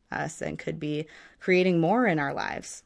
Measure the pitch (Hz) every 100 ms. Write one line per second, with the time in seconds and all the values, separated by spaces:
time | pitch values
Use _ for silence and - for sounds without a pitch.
0 | - - 147 - - 160 - 160 151 151
1 | 156 - - - - 180 185 170 165 226
2 | 240 160 139 143 - - - -